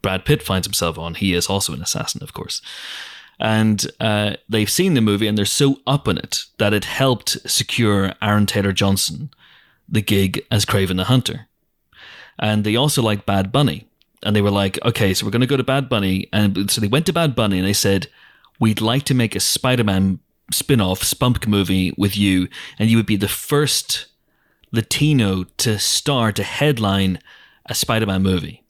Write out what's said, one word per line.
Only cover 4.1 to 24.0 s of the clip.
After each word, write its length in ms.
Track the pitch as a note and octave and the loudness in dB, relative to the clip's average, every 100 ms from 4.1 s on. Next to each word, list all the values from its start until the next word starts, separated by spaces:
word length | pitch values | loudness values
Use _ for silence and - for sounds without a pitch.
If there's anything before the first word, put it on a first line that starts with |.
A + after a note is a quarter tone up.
| G#2 G#2 - - | 0 -2 -4 -4
they've 200 | A2 G#2 | 0 0
seen 260 | - F#3 C#3 | 2 2 4
the 60 | |
movie 260 | A2 G2+ G#2+ | 2 2 0
and 100 | G#2+ | 0
they're 80 | G2+ | 0
so 340 | - C#3 C3+ - | 2 2 2 0
up 220 | C#3 - | 0 0
in 100 | E2+ | -4
it 280 | - - - - | -4 -8 -8 -2
that 160 | G#2 | 0
it 120 | G#2 - | 0 -2
helped 520 | - C3+ A#2 - - - | 0 0 0 -4 -6 -4
secure 640 | - - - A2 G2+ F#2+ - | -4 -2 0 2 2 0 -2
Aaron 240 | G#2+ G#2 G2+ | 0 2 2
Taylor 260 | A2 G2 | 2 0
Johnson 560 | F#2 G2 F#2+ - - D3 _ - - _ _ - | 2 2 2 -2 -6 -12 _ -20 -20 _ _ -4
the 140 | G#2+ | -4
gig 420 | G2+ G2 F#2+ - - | 0 0 0 -2 -2
as 140 | A2 G2+ | -2 0
Kraven 320 | G2 F#2+ F#2 | 0 0 -2
the 80 | F#2 | 2
Hunter. 420 | B2+ - - - _ _ _ _ - - - - - | 2 0 -8 -14 _ _ _ _ -20 -20 -20 -20 -4
And 240 | G#2+ G#2+ | 0 0
they 120 | G#2 A2 | 2 2
also 260 | D3 C#3+ | 2 2
like 220 | A2+ G#2 - | 0 0 0
Bad 260 | G2 F#2+ | 0 2
Bunny. 360 | C3+ C#3+ C#2+ - _ _ _ | 2 0 -2 -12 _ _ _
And 120 | - G#2 | 0 2
they 60 | |
were 100 | G2+ | 2
like, 260 | G2+ G2 - | 2 0 0
"Okay, 300 | - - G2+ | -4 0 0
so 120 | F#2 G#2 | 0 -2
we're 60 | |
gonna 140 | A2+ B2+ | 0 0
go 100 | C#3 | 0
to 80 | |
Bad 240 | B2+ C3+ C3 | 0 -2 0
Bunny." 400 | A2 G2 F#2 - | 0 0 0 -2
And 360 | G#2 G#2 F#2+ G2 | 0 2 0 -2
so 100 | - | -2
they 60 | G#2 | 0
went 180 | C3 E3 | 0 0
to 80 | |
Bad 200 | E3+ D#3+ B2 | 0 0 0
Bunny 220 | G#2+ F#2 | 0 0
and 60 | F#2+ | 0
they 40 | |
said, 340 | G2+ G#2 G2 - _ - _ _ _ | 2 2 0 -2 _ -20 _ _ _
"We'd 220 | A2 G#2 | 0 2
like 220 | A2 B2+ | 0 0
to 100 | - | 0
make 200 | B2+ A2+ F2+ | 0 0 0
a 40 | |
Spider-Man 800 | - - C3 B2+ G#2+ F#2+ F#2+ F#2 _ _ - | -2 -2 0 0 2 2 2 0 _ _ -8
spin-off, 520 | - - C3 F#2 F#2 | -6 2 2 2 0
Spunk 440 | - - B2 A#2+ A2 | -2 0 0 0 0
movie 460 | G2+ F#2 F#2+ F2+ - | 0 2 0 0 0
with 200 | G2 G2 | -2 2
you, 320 | G2+ F#2 F#2 - - - | 2 2 0 -8 -18 -2
and 120 | A2 | 4
you 80 | A2+ | 4
would 80 | G#2 | 2
be 100 | G#2 | 0
the 140 | G2+ | 0
first 760 | - - C#3+ D3 - - - | -4 -2 0 2 -2 -4 -8